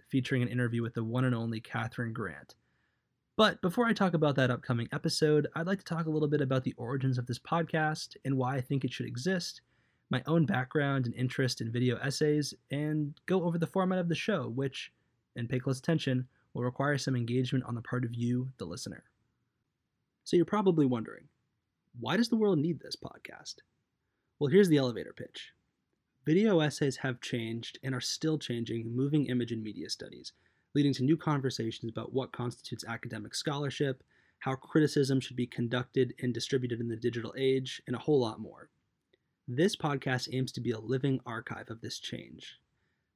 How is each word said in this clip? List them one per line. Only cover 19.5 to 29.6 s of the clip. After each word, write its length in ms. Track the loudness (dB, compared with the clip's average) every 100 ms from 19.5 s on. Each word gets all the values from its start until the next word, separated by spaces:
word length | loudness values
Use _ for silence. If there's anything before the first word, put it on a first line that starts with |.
| _ _ _ _ _ _ _
So 100 | 0
you're 100 | 2
probably 420 | 4 4 4 6 4
wondering, 400 | 4 -2 -12 -20 _ _ _ _ _ _ -10
why 160 | 0 2
does 140 | 2
the 60 | 4
world 220 | 4 4
need 220 | 2 -2
this 160 | -6 -12
podcast? 640 | -12 -14 -18 -16 -16 -18 _ _ _ _ _ _ _ -2
Well, 100 | 6
here's 180 | 8 8
the 80 | 6
elevator 380 | 4 -2 -10 -12
pitch. 360 | -16 -14 -18 _ _ _ _ _ _ _
Video 340 | 2 4 6 6
essays 380 | 4 2 -2 0
have 240 | -4 -4
changed 580 | -4 -4 -2 -6 -8 -8
and 100 | -6
are 60 | -4
still 360 | -4 -2 0 -2
changing 560 | -2 -4 -2 -4 -4
moving 340 | -2 2 2 2
image 260 | 0 0
and 100 | -4